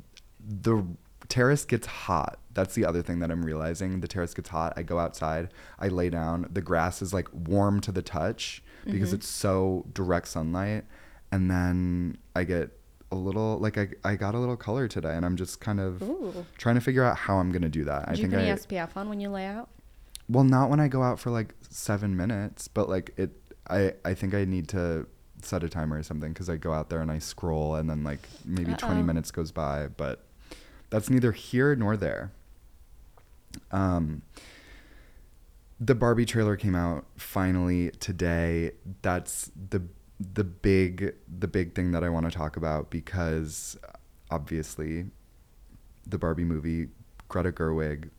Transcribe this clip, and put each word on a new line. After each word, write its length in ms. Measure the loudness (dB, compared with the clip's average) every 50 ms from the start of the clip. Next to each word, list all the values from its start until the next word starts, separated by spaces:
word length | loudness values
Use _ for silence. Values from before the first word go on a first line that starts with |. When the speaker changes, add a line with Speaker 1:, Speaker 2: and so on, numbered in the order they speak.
| -20 -20 -20 -20 -20 -20 -20 -16
Speaker 1:
the 440 | -10 -8 -6 -2 2 2 4 4 2 -2 -6 -10 -14 -20 -20 -16 -8 -2
terrace 360 | 2 4 6 6 4 4 2
gets 220 | 0 0 0 -2
hot. 520 | -4 -10 -8 -2 0 0 2 0 -2 -6 -10 -14 -6 0
That's 220 | 0 0 0 2
the 100 | 2 2
other 160 | 2 2 2
thing 180 | 0 0 -2 0
that 120 | 0 0
I'm 120 | 0 0 -2
realizing. 580 | -2 -2 -2 -2 -2 -2 -2 -2 -2 -2 -2
The 60 | -4
terrace 260 | -4 -2 -2 -2 -2 -4
gets 160 | -8 -8 -4
hot. 240 | -2 -2 -2 -2 -2
I 80 | -4 -4
go 160 | -2 0 0
outside. 500 | 0 -2 -2 -4 -2 -2 -2 -2 -4 -6 -8 -14 -20 -18 -10 -4
I 80 | -2
lay 220 | 0 2 2 2 2
down. 380 | 2 0 0 0 0 -2 -2 -4
The 100 | -4 -4
grass 400 | 0 2 2 2 2 2 0 -4
is, 120 | -4 -2 -2
like, 140 | -2 -2 -4 -6
warm 460 | -6 -2 2 4 4 6 6 4 2
to 100 | 2 0
the 100 | -2 -4 -4
touch 600 | -4 -2 -2 -2 -2 -2 -4 -6 -8 -10 -12 -16 -20 -20 -12 -6
because 240 | -4 -2 0 0 0
Speaker 2:
Mm-hmm. 60 | 0
Speaker 1:
it's 120 | -2 -4
so 580 | -6 -6 -2 0 2 2 4 4 2 2 0 -4 -6 -4
direct 340 | -2 0 2 2 2 0
sunlight. 580 | -2 -4 -4 -2 -2 0 -2 -2 -2 -2 -4 -6 -8 -16 -20 -20 -20 -20 -18 -8 -2
And 180 | 0 2 4 4
then 680 | 4 4 2 2 2 2 2 2 0 0 0 -2 -4 -8 -10 -6 -4
I 80 | -2 0
get 340 | 0 0 0 -2 -2 -6 -16 -20 -20 -20 -18 -10 -6
a 40 | -4
little, 420 | -4 -2 -2 0 0 0 0 0
like, 200 | 0 0 0 0 0
I, 80 | -2 -2 -4 -4 -2
I 120 | -2 0
got 200 | 0 0 0 0
a 40 | 0
little 180 | 0 -2 -2
color 300 | -4 -4 -2 -2 0 0
today, 280 | -2 -2 -2 -2 -2 0
and 100 | 0 0
I'm 100 | 0 0
just 220 | 0 -2 -6 -8 -8
kind 200 | -4 -2 0 0
of 240 | 0 -2 -4 -4 -4
Speaker 2:
Ooh. 420 | -4 -4 -4 -6 -6 -8 -8 -10 -12 -10
Speaker 1:
trying 180 | -2 0 2 4
to 60 | 4
figure 220 | 4 4 4 4 4
out 120 | 4 2
how 200 | 2 0 2 2
I'm 140 | 4 4 2
gonna 180 | 2 2 0 0
do 140 | 0 0 0
that. 220 | 0 -2 -2 -2
I 40 | -2
Speaker 2:
Did 60 | 0 0
you 40 | 2
Speaker 1:
think 80 | 2 2
Speaker 2:
put 60 | 4
any 80 | 4 2
Speaker 1:
I 40 | 2
Speaker 2:
S 120 | 0 -2
P 100 | -4 -4
F 180 | -4 -4 -4 -6
on 120 | -8 -6 -6
when 100 | -6 -6
you 100 | -4 -4
lay 160 | -4 -4 -4
out? 220 | -6 -6 -8 -10 -12 -16 -20 -20 -20 -20 -20 -20 -18 -18 -12 -4 2
Speaker 1:
Well, 140 | 6 6 8
not 260 | 8 8 6 6 6
when 100 | 4 4
I 80 | 4
go 140 | 4 4 2
out 180 | 2 2 0 0
for, 120 | -2 -2
like, 240 | 0 -2 -2 -4 -8 -16 -20 -16
seven 460 | -12 -8 -2 -2 0 0 2 0 0
minutes, 520 | 2 0 0 0 -2 -4 -6 -8 -10 -12
but, 220 | -4 0 0 0 2
like, 240 | 0 -2 -2 -4 -4
it, 140 | -4 -4 -4 -4 -8 -20 -20 -20 -16 -6
I, 260 | -2 2 2 2 2 2 -2 -4
I 80 | -4 -2
think 220 | -2 -2 0 0
I 100 | 0 0
need 220 | 0 0 -2 -2 -2
to 380 | -2 0 0 0 0 -2 -4 -6 -12 -20 -20 -20 -18 -14
set 200 | -8 -4 -2 -2
a 60 | -2
timer 300 | -2 -2 -2 -2 0 -2
or 60 | -2 -4
something 300 | -4 -6 -6 -4 -6 -6
'cause 140 | -6 -4 -4
I 60 | -4
go 160 | -2 -2 -2
out 180 | 0 0 -2 -2
there 120 | -2 -2
and 100 | -2 -2
I 80 | -2 -4
scroll 560 | -6 -8 -8 -4 -2 0 0 2 0 0 0
and 140 | 0 0 0
then, 120 | -2 -2 -2
like, 180 | -4 -4 -6 -10 -14 -20 -14 -8
maybe 280 | -4 -2 -2 0 -2 -2
twenty 240 | -2 -2 0 2 2
Speaker 2:
Uh-oh. 20 | 2
Speaker 1:
minutes 260 | 2 0 0 -2 -4
goes 220 | -6 -6 -6 -6
by, 360 | -4 -4 -2 -2 -2 -2 -4
but 360 | -6 -6 -6 -6 -6 -6 -8 -12 -20 -20 -20 -20 -20 -20 -20 -20 -20 -20 -20 -8 -2
that's 200 | -2 0 2 4
neither 240 | 4 4 4 4 2
here 420 | 0 -4 -2 2 4 4 4 4
nor 220 | 4 2 2 2
there. 340 | 2 0 -2 -2 -4 -6 -8 -12 -14 -20 -20 -20 -20 -20 -20 -20 -20 -20 -20 -20 -20 -20 -20 -20 -20 -20 -20 -20 -20 -20 -18 -18 -18 -10 -4
Um, 500 | 0 2 2 4 4 2 2 0 -2 -6 -10 -14 -20 -20 -20 -20 -20 -20 -20 -20 -20 -20 -20 -20 -20 -20 -20 -20 -20 -20 -20 -20 -20 -20 -20 -20 -20 -20 -20 -16 -10 -4
the 160 | 2 2 4
Barbie 300 | 4 6 4 4 4 4
trailer 300 | 2 4 4 4 4 2
came 200 | 2 2 2 2
out 300 | 4 2 2 0 -2 -6 -12 -16
finally 760 | -16 -10 -4 -2 2 2 4 4 4 4 4 4 2 2 0 -2 -4
today. 720 | -6 -4 -2 0 2 2 2 2 2 2 2 2 0 -2 -4 -8 -12 -14 -10 -4
That's 500 | -2 0 0 0 -2 -4 -8 -8 -8 -10 -12 -14 -8 -4
the, 120 | -2 -2 -4 -4 -12 -18 -20 -16 -10 -10
the 260 | -8 -4 -2 -2 -2
big, 680 | -2 -2 0 4 6 6 6 6 4 2 -2 -4 -4 -4 -6 -14
the 200 | -14 -8 -6 -4 0
big 260 | 0 0 0 0 0
thing 160 | 0 2 2
that 140 | 2 2 2
I 40 | 2
wanna 220 | 2 2 0 0
talk 240 | -2 -2 -4 -4 -4
about 340 | -2 -2 0 0 -2 -2 -4
because 880 | -6 -8 -6 -4 -2 0 0 0 0 0 -2 -4 -8 -10 -10 -12 -14 -14 -18 -20 -20 -20 -20 -20 -20 -18 -10 -6
obviously 760 | -6 -6 -4 -4 -4 -4 -4 -6 -6 -8 -6 -4 -4 -4 -6 -8 -12 -16 -20 -20 -20 -20 -20 -20 -20 -20 -20 -20 -20 -20 -20 -20 -20 -18 -10
the 100 | -6 -4
Barbie 280 | -2 0 0 0 2 2
movie, 420 | 0 0 0 0 0 0 -2 -2 -4 -8 -16 -20 -20 -20 -20 -12
Greta 240 | -4 -2 0 0 0
Gerwig, 580 | 0 0 0 0 2 0 0 -2 -2 -4 -8 -12 -14